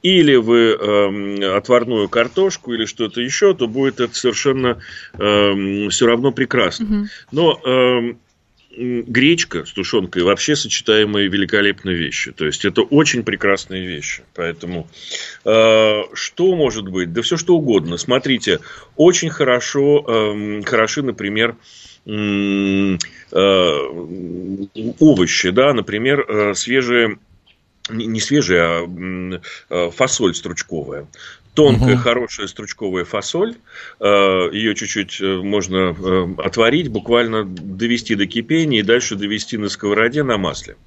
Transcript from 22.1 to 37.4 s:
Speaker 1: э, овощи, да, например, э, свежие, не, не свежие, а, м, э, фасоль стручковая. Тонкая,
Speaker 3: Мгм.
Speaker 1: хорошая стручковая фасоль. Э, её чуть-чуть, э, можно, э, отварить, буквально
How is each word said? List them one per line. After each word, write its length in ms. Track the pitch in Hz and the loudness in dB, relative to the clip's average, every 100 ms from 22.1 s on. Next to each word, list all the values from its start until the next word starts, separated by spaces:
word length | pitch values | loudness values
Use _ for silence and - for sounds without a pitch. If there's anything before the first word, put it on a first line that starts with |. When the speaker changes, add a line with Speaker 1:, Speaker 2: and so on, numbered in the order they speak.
| 107 104 101 101 98 98 98 98 90 - - - | -4 -2 0 0 0 2 2 0 -2 -6 -14 -4
Speaker 1:
э, 380 | - 98 95 90 73 69 80 80 92 90 87 92 98 98 - 113 - | 2 4 4 2 0 -4 -8 -12 -10 -10 -10 -8 -8 -10 -8 -10 6
овощи, 500 | 156 117 87 - 92 | 6 6 2 0 0
да, 240 | 98 135 | 2 2
например, 520 | 123 90 101 123 143 135 | 2 -2 -4 0 0 0
э, 260 | 107 104 95 | 0 0 -2
свежие, 640 | - 131 123 120 113 101 _ _ _ _ _ _ - | -2 0 2 2 2 -2 _ _ _ _ _ _ -10
не, 160 | 113 113 | -6 -4
не 140 | 110 | -4
свежие, 420 | - 147 104 90 | 0 0 4 2
а, 220 | 85 85 | 2 0
м, 580 | 87 87 92 92 92 90 - - _ | -4 -10 -8 -8 -8 -10 -12 -20 _
э, 200 | 85 85 | -4 -4
фасоль 420 | 85 131 - 104 82 | 0 0 2 0 0
стручковая. 720 | - 85 - 82 65 71 73 - - - _ | -8 -10 -8 -8 -8 -12 -14 -20 -20 -20 _
Тонкая, 420 | - 147 117 127 123 | 4 6 6 4 4
Speaker 3:
Мгм. 20 | |
Speaker 1:
хорошая 440 | 120 120 117 - 101 | 2 0 -4 -8 -10
стручковая 560 | - 107 - 101 92 | -10 -14 -8 -4 -4
фасоль. 520 | 85 107 - 165 220 233 _ - - - | -4 -6 -4 -2 -4 -4 _ -20 -20 -2
Э, 60 | 104 101 98 95 90 | 2 4 4 4 0
её 200 | 95 110 104 | -2 -2 -2
чуть-чуть, 440 | 101 107 92 - | -6 -6 -6 -4
э, 160 | 98 95 | -2 -2
можно, 540 | 98 104 90 95 92 82 | -2 -2 0 0 0 -2
э, 280 | 92 92 87 92 | 0 0 0 -4
отварить, 460 | 95 117 113 147 151 | -4 0 0 0 -2
буквально 540 | 107 104 120 117 110 | -6 0 2 2 -2